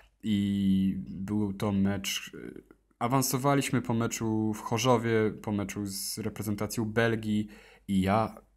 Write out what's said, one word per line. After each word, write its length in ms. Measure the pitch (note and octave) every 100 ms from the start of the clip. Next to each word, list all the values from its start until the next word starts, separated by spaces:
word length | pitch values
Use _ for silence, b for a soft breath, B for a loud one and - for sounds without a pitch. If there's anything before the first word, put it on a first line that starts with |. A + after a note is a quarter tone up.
| B _
I 760 | A2 G2+ G2+ G2+ G2 F#2+ F#2+ F#2+ -
był 440 | - G2 G#2+ G#2
to 200 | G2 G#2+
mecz, 580 | G2 G2 G2+ G2 - -
y, 280 | C#2 A1+ - - _ _ -
awansowaliśmy 840 | A#2+ C3+ B2+ C3 C#3 C#3 - B2
po 120 | B2
meczu 580 | A2+ A#2 - A2+ A2 A2
w 60 | G#2+
Chorzowie, 720 | - A2+ C3 A#2 A#2 A2 G#2+ -
po 100 | A2
meczu 340 | G2+ G2 G#2 G2+
z 320 | - - -
reprezentacją 680 | G#2 - G#2+ G2+ G#2 A#2+
Belgii 640 | A2 A2 A#2 A2 G#2+ G#2+ G#2 B B B -
i 120 | F#2+
ja 340 | F#2+ G#2+ A2 - -